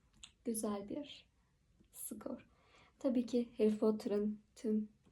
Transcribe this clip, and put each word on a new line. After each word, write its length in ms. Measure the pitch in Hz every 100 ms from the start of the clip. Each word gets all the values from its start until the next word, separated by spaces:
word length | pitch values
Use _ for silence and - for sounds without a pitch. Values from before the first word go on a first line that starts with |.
| _ _ - _ -
güzel 440 | 220 220 202 202
bir 360 | 294 277 - - _ _ _ _ _ _
skor. 520 | - - 214 - - - _ _ - - _
Tabii 260 | 277 247 240
ki 240 | 247 240 -
Harry 200 | 214 214
Potter'ın 640 | 220 214 - 208 208 214 - -
tüm 340 | 220 214 214 - _